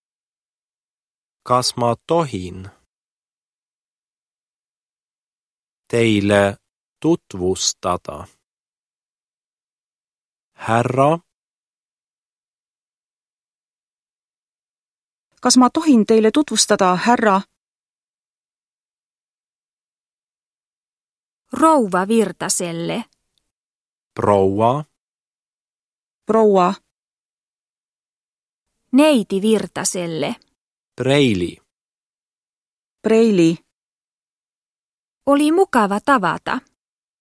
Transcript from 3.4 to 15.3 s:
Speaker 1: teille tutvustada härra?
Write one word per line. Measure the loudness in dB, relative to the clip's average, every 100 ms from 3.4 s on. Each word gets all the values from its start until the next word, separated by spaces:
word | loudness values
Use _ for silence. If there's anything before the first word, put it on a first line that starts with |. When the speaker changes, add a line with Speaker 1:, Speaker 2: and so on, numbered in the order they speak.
| _ _ _ _ _ _ _ _ _ _ _ _ _ _ _ _ _ _ _ _ _ _ _ _ _
Speaker 1:
teille | -2 0 0 2 2 0 -4 _ _ _ _
tutvustada | -2 -2 _ -6 -4 -4 -6 -6 -6 -6 -8 -16 -18 _ _ _ _ _ _ _ _ _ _ _ _ _ _ _ _ _ _ _ _ _ _
härra? | _ -4 -2 -2 0 0 0 -6 _ _ _ _ _ _ _ _ _ _ _ _ _ _ _ _ _ _ _ _ _ _ _ _ _ _ _ _ _ _ _ _ _ _ _ _ _ _ _ _